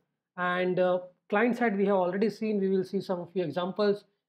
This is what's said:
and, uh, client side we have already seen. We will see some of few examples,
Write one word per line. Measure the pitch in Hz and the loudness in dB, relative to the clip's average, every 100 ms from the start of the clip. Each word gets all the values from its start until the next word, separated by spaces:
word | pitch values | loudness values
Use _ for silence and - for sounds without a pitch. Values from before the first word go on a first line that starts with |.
| _ _ _ - | _ _ _ -4
and, | 180 180 185 180 | -2 0 0 2
uh, | 180 180 180 - - | 2 0 -4 -18 -2
client | 202 240 233 | 0 2 2
side | 233 196 | 0 2
we | 202 | 2
have | 196 | 2
already | 180 196 220 | 0 0 -2
seen. | - 214 208 | -2 -2 0
We | 190 | 0
will | 190 | 0
see | 185 196 | 0 -4
some | 185 180 | -4 -6
of | 170 | -4
few | 190 | -4
examples, | 170 170 185 185 208 202 - _ | -4 -2 -4 0 0 0 -4 _